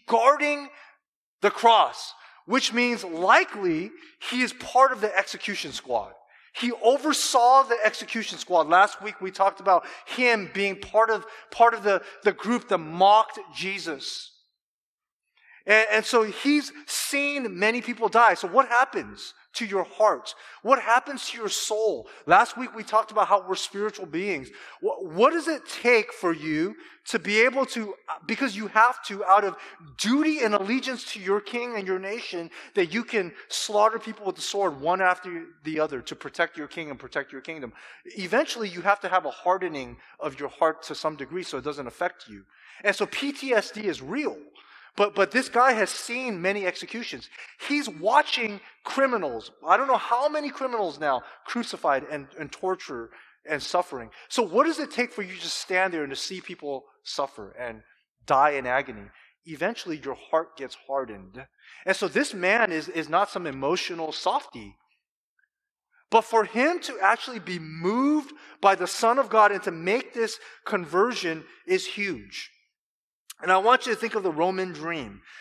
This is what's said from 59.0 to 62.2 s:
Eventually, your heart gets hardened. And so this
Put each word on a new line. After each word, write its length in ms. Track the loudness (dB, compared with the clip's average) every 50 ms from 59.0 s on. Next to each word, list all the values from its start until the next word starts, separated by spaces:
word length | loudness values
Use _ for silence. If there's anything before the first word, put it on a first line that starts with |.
| -18 -20 _ -20 _ _ _ _ _
Eventually, 500 | -18 -8 -4 -4 -4 -4 -6 -8 -8 -10
your 200 | -8 -8 -10 -10 -10 -6 -2
heart 260 | -2 -2 -2 -4 _
gets 200 | -14 -14 -14 -14 -16 _ -6
hardened. 580 | -4 -4 -4 -6 -10 -16 -18 -18 -18 -20 -20 -20 _ _ _ -20 -20 -6 -2
And 100 | -2 -2
so 120 | 0 -2 -2
this 260 | 0 0